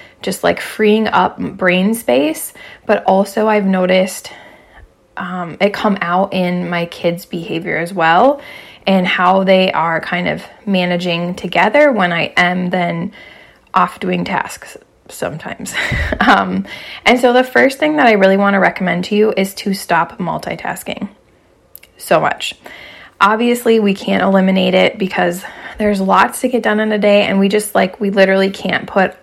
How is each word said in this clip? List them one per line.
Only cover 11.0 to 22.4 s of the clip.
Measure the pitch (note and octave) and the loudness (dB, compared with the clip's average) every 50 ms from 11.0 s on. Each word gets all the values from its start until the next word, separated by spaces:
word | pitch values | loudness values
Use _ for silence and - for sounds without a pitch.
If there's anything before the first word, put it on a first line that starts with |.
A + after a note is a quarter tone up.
| F3+ F3 E3+ E3+ F3 F3 F3+ | -2 -2 -2 -2 -4 -6 -6
together | - - F3 E3+ E3+ F#3 G#3+ D4 D4 D4+ C#4+ | -8 -8 -2 0 2 2 4 4 4 4 4
when | A#3+ G3+ F#3 F3 | 4 2 0 0
I | E3+ E3 - - - | 0 -2 -4 -2 0
am | F3+ F3+ F3+ F3+ F#3 F3+ F3 | 0 0 2 0 -2 -2 -2
then | F3+ F3+ F3 F3 E3+ E3 F3 G3 - - - - - - - - _ _ _ _ | -2 -2 -2 -2 -4 -4 -6 -8 -10 -14 -20 -20 -20 -20 -20 -20 _ _ _ _
off | - F#3 F3+ F3+ - - | 0 0 0 0 -2 -6
doing | G3+ F#3 F#3 F3 E3 | -4 -4 -2 -2 -2
tasks | - F#3+ - - - - - - - - - - _ _ _ _ - | -2 -4 -4 -4 -6 -10 -14 -18 -20 -20 -20 -20 _ _ _ _ -20
sometimes. | - - - - D3+ D#3+ - - - - - - - - | -12 -8 -8 -8 -8 -10 -12 -14 -12 -12 -12 -10 -6 -6
<laughs> | - - - - - - - - | -6 -4 -4 -4 -4 -4 -2 0
Um, | G#3 B3 G3+ G3 F#3+ F#3 F#3+ F#3+ G3 - - - - - - - - | 2 4 4 4 2 0 -2 -4 -6 -6 -12 -16 -16 -16 -18 -6 0
and | G3+ A#3+ B3 | 0 2 4
so | C4 B3 A#3+ | 4 4 4
the | B3 B3+ | 4 2
first | B3+ - A#3+ B3+ C4+ C#4 - | 2 2 2 2 2 0 0
thing | D#4 D4+ D4+ | -2 0 2
that | D4+ C4+ | 2 4
I | A#3 | 4
really | G#3+ G3 G3 F#3+ G3 G3 | 4 4 4 4 4 4
want | G3+ G3+ G3 | 2 2 2
to | G3 | 2
recommend | F3+ F3 F3 - F#3+ F3 F3 F3+ F#3 | 2 0 0 -2 -2 -2 -2 -4 -4
to | - G#3 | -2 0
you | G#3 G#3+ A3 - | 2 2 2 2
is | F#3+ G3 G3 - | 0 -4 -4 -6
to | - - G3+ F#3+ | -6 -4 -4 -4
stop | - - - E3+ D#3+ E3+ - - - | -4 -2 -2 0 0 0 -2 -4 -8
multitasking | F3+ E3 D#3+ D#3 - F3 E3+ E3+ - - F#3 - - - - - G3+ - - _ _ _ _ _ _ _ _ _ _ _ _ - - _ _ - | -6 -6 -6 -6 -6 -8 -8 -8 -8 -8 -8 -8 -10 -10 -10 -10 -12 -14 -14 _ _ _ _ _ _ _ _ _ _ _ _ -20 -20 _ _ -20
so | - - F3 D#3 | -2 0 2 2
much. | D3 C#3+ - - | 2 0 -4 -4